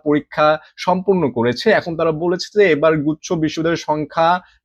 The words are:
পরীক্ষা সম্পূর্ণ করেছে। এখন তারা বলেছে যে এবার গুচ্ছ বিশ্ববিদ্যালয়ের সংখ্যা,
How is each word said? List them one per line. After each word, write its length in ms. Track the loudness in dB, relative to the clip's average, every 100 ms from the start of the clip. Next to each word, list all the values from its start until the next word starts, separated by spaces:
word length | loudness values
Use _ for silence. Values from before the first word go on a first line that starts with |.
পরীক্ষা 440 | 0 -2 -2 0 0 0 -4 -10
সম্পূর্ণ 460 | -4 -2 0 0 0
করেছে। 360 | 0 -2 0 0
এখন 220 | 0 0 -4
তারা 160 | -2
বলেছে 360 | -2 -2 -4 -4
যে 100 | 2 4
এবার 240 | 4 2 2
গুচ্ছ 300 | 0 -4 -4
বিশ্ববিদ্যালয়ের 520 | -2 -2 -2 -2 -2 -2
সংখ্যা, 400 | -4 -4 0 2 2 -4 _